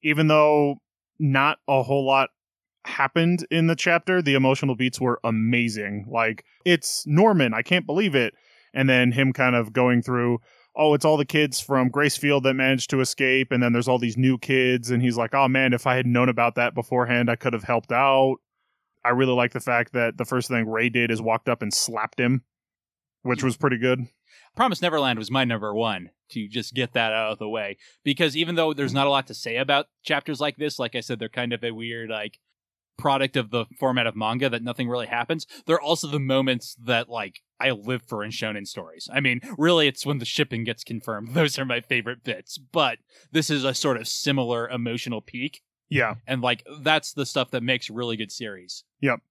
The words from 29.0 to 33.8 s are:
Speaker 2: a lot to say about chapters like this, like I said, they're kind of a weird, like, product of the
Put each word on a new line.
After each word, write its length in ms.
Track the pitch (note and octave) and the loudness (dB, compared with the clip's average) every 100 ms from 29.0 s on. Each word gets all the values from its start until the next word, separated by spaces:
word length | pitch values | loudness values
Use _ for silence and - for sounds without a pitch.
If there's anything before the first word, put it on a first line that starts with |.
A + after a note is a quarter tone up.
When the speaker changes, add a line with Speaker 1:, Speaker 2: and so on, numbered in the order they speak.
| C#3 | 2
Speaker 2:
a 40 | |
lot 160 | C#3 C3 | 0 -2
to 80 | |
say 220 | G#2+ A#2+ A#2 | -10 -6 -4
about 300 | C#3 C#3+ D3 _ | 2 0 0 _
chapters 380 | - D3 D3 C3+ | -4 -4 -2 -4
like 160 | D3 C3+ | -4 -2
this, 220 | D3 - | -6 -4
like 160 | A#2+ | -6
I 60 | B2 | -6
said, 180 | - A#2 | -8 -8
they're 100 | A2 | -6
kind 240 | - A#2+ | -6 -6
of 100 | A#2+ | -4
a 80 | A#2 | -6
weird, 360 | A2 A2+ A#2 A2+ | -8 -10 -10 -8
like, 300 | A2 G#2 - _ _ _ _ _ - | -8 -10 -14 _ _ _ _ _ -4
product 400 | C#3+ C3+ C3+ C3+ | 0 2 0 -2
of 140 | A2 | -2
the 160 | A#2+ A2 - | -4 -4 -2